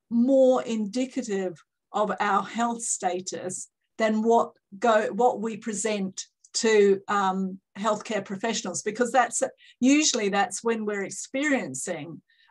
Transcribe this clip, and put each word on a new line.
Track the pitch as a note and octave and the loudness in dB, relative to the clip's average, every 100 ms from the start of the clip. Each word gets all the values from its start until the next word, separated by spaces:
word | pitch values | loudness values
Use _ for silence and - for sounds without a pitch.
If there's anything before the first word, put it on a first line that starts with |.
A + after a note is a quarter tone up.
| - | -4
more | A#3 B3+ C4+ B3+ B3+ | 2 4 6 6 4
indicative | - A3+ G3+ A#3+ C4 C4+ A3 G3 F#3 D#3+ _ _ _ | 0 -4 -4 -4 -4 -4 -4 -2 -4 -6 _ _ _
of | G3+ G3+ F#3+ | -2 -2 -2
our | G3+ G3 | 0 0
health | G3 A3+ A#3+ A#3 | -2 -2 -4 -4
status | A3+ - F#3 F3+ F#3 E3 F#3 - - _ _ - | -6 -4 -4 -4 -6 -10 -8 -10 -14 _ _ -2
than | A3 A3 | 0 2
what | A3+ A#3 - - _ G3 | 4 4 2 -6 _ -2
go, | A#3+ A3 A3 | 2 2 2
what | F#3+ B3 G#3 | 2 2 2
we | A3+ G#3+ | -4 -6
present | A3+ G3 A3 G#3 F#3+ - - _ _ | -8 -6 -4 -2 -4 -8 -16 _ _
to, | - A3 G#3+ G3+ F#3+ - | -2 4 6 6 4 0
um, | G3+ F#3+ F#3+ F#3+ F#3+ _ G3+ | 0 0 0 -4 -8 _ -6
healthcare | G#3+ G#3 - G#3 | -2 -2 -4 -6
professionals, | G3 G3 A3+ G#3+ G3 F3 | -6 -6 -4 -4 -6 -6
because | G#3+ G#3+ A#3+ | -4 -2 0
that's, | B3+ A#3 - - - _ _ | 2 2 0 -4 -6 _ _
usually | B3 D4 D#4 A#3+ G3+ | 4 4 4 0 0
that's | G3+ G3 - | 0 0 -2
when | A#3 A3+ G#3 | -2 -2 -4
we're | G3+ | -6
experiencing, | F#3 - - C4+ D4+ B3+ E3 C3 - D#3+ E3 - - _ _ | -6 -10 -8 -4 0 0 -2 -8 -8 -8 -10 -14 -20 _ _